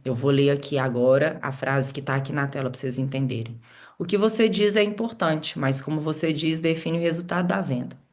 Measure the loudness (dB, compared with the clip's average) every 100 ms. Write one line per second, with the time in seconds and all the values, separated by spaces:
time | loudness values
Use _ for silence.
0 | -4 0 2 4 4 2 0 -2 0 2
1 | 4 6 4 0 -6 -4 0 0 0 -4
2 | -2 -2 -2 -4 -4 -4 -6 -4 -6 -4
3 | -4 -2 -2 -2 -6 -12 -18 -20 -20 _
4 | -2 2 2 4 2 4 2 4 2 0
5 | -6 -2 0 0 -2 -2 0 0 -2 -4
6 | -2 -2 0 0 0 0 0 0 -2 0
7 | 0 -2 -2 -2 0 0 0 -4 -4 -12
8 | _